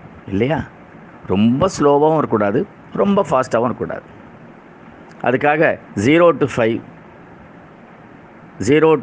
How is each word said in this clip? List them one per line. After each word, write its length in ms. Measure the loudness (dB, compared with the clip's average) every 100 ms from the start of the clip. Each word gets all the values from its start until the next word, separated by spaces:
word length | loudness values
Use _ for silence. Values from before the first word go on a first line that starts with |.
| -20 -20 -8
இல்லையா? 260 | -4 -2 -4 -8 -16 -20 -20 -20 -18 -6
ரொம்ப 360 | 0 2 2 -2 0
ஸ்லோவாகவும் 440 | 2 4 2 0
இருக்கக்கூடாது, 420 | 0 0 0 -2 -4 -10 -10 -4
ரொம்ப 240 | 0 0 0
ஃபாஸ்ட்டாகவும் 400 | 0 0 -2 -2
இருக்கக்கூடாது. 380 | -4 -8 -10 -16 -20 -20 -20 -20 -20 -20 -20 -20 -20 -20 -6
அதுக்காக 500 | -2 0 0 0 0 -2 -8 -2 2
zero 240 | 4 4 2
to 80 | -2 0
five, 220 | -2 -2 -8 -20 -20 -20 -20 -20 -20 -20 -20 -20 -20 -20 -20 -20 -20 -20 -20 -8 0
zero 240 | 2 4 2